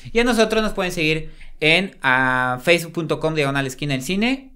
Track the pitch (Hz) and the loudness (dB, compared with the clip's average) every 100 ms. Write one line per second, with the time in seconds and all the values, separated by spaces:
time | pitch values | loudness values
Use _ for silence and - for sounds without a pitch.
0 | - 226 247 226 220 220 214 - 180 180 | -4 0 2 4 2 2 0 -2 -4 -2
1 | 156 156 156 - - - 156 170 190 - | 0 0 -4 -12 -16 -2 2 4 2 -2
2 | 135 127 131 127 127 123 175 170 165 170 | 2 4 4 2 0 0 2 2 2 -6
3 | 156 147 156 156 139 139 135 - 147 143 | -4 -2 -2 0 0 0 -4 -4 -4 -4
4 | 160 190 233 269 - | -2 0 0 -2 -6